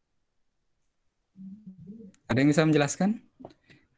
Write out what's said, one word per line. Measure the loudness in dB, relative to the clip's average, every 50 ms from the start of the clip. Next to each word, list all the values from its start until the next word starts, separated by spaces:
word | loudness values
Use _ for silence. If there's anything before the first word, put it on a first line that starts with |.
| _ _ _ _ _ _ _ _ _ _ _ _ _ _ _ _ _ _ _ _ _ _ _ _ _ _ _ -20 -20 -20 -20 -20 -20 -20 -20 -20 -20 -20 -20 -20 -20 -20 -20 _ _
Ada | -4 0 2
yang | 2 2
bisa | 4 4 4
menjelaskan? | 4 4 2 2 0 -2 -2 -2 -2 -2 -4 -10 _ _ -20 -20 -20 _ _ _ _ -20 _ _ _ _